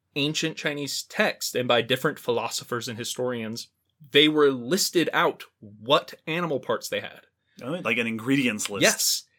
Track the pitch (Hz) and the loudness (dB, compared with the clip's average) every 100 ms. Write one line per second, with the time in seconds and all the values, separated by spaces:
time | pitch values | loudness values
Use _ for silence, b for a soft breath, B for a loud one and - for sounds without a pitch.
0 | _ 147 143 151 160 - 156 147 139 - | _ -4 -2 -2 -4 -4 -6 -4 -6 -8
1 | - - 208 - - 127 123 120 117 127 | -4 0 0 -2 -4 -2 2 2 2 0
2 | 151 135 - 117 113 - - 120 120 113 | -2 -2 -4 -2 -2 -6 -6 -6 -6 -8
3 | 117 - 127 120 110 117 - _ _ _ | -8 -4 -4 -4 -6 -10 -14 _ _ _
4 | - 143 151 151 143 131 120 190 - 175 | 2 6 6 6 4 4 0 0 2 2
5 | 151 156 165 - - _ 107 107 110 160 | 2 2 2 0 -10 _ -20 -8 2 2
6 | - - - 165 165 131 - 110 - 101 | 2 -10 -6 -4 -2 -2 -2 -2 -2 -4
7 | - - - _ _ - 123 175 110 117 | -6 -12 -20 _ _ -12 -8 -4 -2 0
8 | 113 113 120 139 123 107 - 98 208 - | -2 -2 0 2 2 -2 -4 2 2 2
9 | - - - | 0 -2 -6